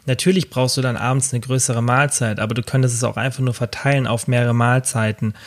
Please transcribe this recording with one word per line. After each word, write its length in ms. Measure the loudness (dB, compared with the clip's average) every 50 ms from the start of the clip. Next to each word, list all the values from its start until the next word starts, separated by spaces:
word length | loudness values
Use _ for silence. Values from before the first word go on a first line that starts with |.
| -4
Natürlich 420 | -2 -2 0 2 2 2 2 0 -2
brauchst 300 | -2 -2 0 0 0 0
du 20 |
dann 160 | -2 -2 -2
abends 380 | -2 0 0 0 0 0 -2 -2
eine 60 | -4
größere 420 | -2 0 0 0 0 0 0 0
Mahlzeit, 580 | 2 2 4 4 2 2 0 0 -2 -2 -2 -2
aber 140 | -2 -2 -2
du 80 | -4
könntest 320 | -4 0 0 2 2 2 0
es 100 | 0 -2
auch 140 | -2 -2 -2
einfach 220 | -4 -4 -2 -2
nur 120 | -2 -2
verteilen 540 | -2 -2 -4 -6 -6 -2 0 0 2 2 2
auf 200 | 0 -2 -2 0
mehrere 280 | 0 2 2 2 2 2
Mahlzeiten. 800 | 2 4 4 2 2 0 0 -2 0 0 0 -2 -2 -4 -4 -4 -6 -12